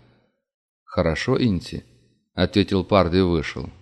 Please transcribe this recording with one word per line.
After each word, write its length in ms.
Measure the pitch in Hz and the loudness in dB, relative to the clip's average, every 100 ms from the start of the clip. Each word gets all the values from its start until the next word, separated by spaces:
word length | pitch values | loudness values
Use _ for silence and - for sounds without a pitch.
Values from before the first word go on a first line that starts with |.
| _ _ _ _ _ _ _ _ - | _ _ _ _ _ _ _ _ -8
«Хорошо, 560 | - 82 78 - 131 | -2 -2 -2 -2 0
Инти», 420 | 123 87 - - - _ _ _ _ | 0 -2 -6 -14 -16 _ _ _ _
ответил 500 | - - 104 92 98 | -2 0 2 2 0
Пард 300 | 87 101 85 | 2 2 4
и 80 | 90 | 2
вышел, 480 | 92 82 73 - - - | 2 0 -4 -8 -12 -16